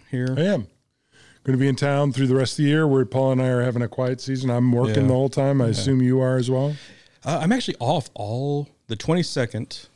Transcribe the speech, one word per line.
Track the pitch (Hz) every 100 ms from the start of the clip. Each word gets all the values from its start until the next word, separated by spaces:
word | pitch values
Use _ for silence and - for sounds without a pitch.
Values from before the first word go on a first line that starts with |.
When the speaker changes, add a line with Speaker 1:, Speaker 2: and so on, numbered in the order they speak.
| -
Speaker 1:
here? | 127 127 131
Speaker 2:
I |
am. | 180 180 101 _ _ _ _ _ - _
Gonna | - 131
be | 139
in | 127
town | 143 139 143
through | 127 135
the | 131
rest | 127
of | -
the | 143
year | 156 156
where | 135 123
Paul | 131 135
and | 127
I | 127
are | 123
having | 123 120
a | 120
quiet | - 127 127
season. | - 131 127
I'm | 120 123
working | 120 127 110
Speaker 1:
Yeah. | 135
Speaker 2:
the |
whole | 127 135
time. | - 139 139
I | 120
Speaker 1:
Yeah. |
Speaker 2:
assume | 107 104 131
you | 123 131
are | 127 131
as | 123
well. | 131 143 147 - - _ _
Speaker 1:
Uh, | - 147
I'm | 160
actually | 254 220 -
off | 120 165 - -
all | 104 120 139 143 147 _ -
the | 110
twenty-second. | - 175 165 - 120 107 123 - -